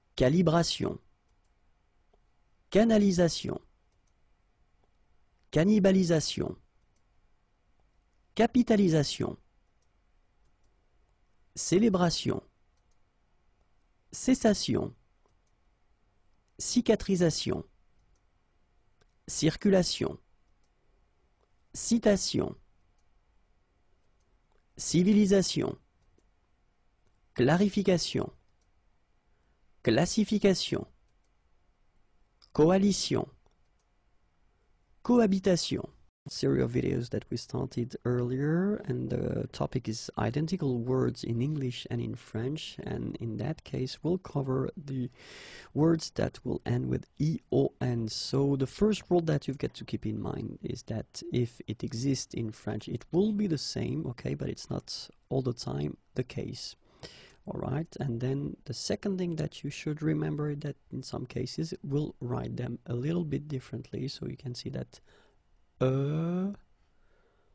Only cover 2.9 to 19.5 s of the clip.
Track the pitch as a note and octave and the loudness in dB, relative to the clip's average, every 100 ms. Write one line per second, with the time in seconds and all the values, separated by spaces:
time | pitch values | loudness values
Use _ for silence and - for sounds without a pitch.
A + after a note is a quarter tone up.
2.9 | A3 G3+ F3 E3+ - - - _ _ _ | 6 4 4 2 2 -6 -8 _ _ _
3.9 | _ _ _ _ _ _ _ _ _ _ | _ _ _ _ _ _ _ _ _ _
4.9 | _ _ _ _ _ _ D3 F#3 G#3+ F#3+ | _ _ _ _ _ _ 2 6 6 6
5.9 | F#3+ E3+ D#3+ - - - - _ _ _ | 6 4 2 0 -4 -6 -8 _ _ _
6.9 | _ _ _ _ _ _ _ _ _ _ | _ _ _ _ _ _ _ _ _ _
7.9 | _ _ _ _ - A#3 B3 A#3 G#3+ F#3+ | _ _ _ _ 2 4 6 6 6 6
8.9 | D#3 C#3 - - - _ _ _ _ _ | 4 2 0 -4 -6 _ _ _ _ _
9.9 | _ _ _ _ _ _ _ _ _ _ | _ _ _ _ _ _ _ _ _ _
10.9 | _ _ _ _ _ _ - - F3+ A3+ | _ _ _ _ _ _ -8 0 4 4
11.9 | F3+ F3 - - - - _ _ _ _ | 4 2 2 -2 -4 -6 _ _ _ _
12.9 | _ _ _ _ _ _ _ _ _ _ | _ _ _ _ _ _ _ _ _ _
13.9 | _ _ - - C4 A3+ G3+ - - - | _ _ -6 0 4 4 2 2 0 -2
14.9 | - _ _ _ _ _ _ _ _ _ | -8 _ _ _ _ _ _ _ _ _
15.9 | _ _ _ _ _ _ - - B3 A#3 | _ _ _ _ _ _ -10 -2 2 4
16.9 | G#3 - F#3 E3+ - - - - _ _ | 2 4 4 4 2 -2 -4 -6 _ _
17.9 | _ _ _ _ _ _ _ _ _ _ | _ _ _ _ _ _ _ _ _ _
18.9 | _ _ _ - - D3+ | _ _ _ -10 0 0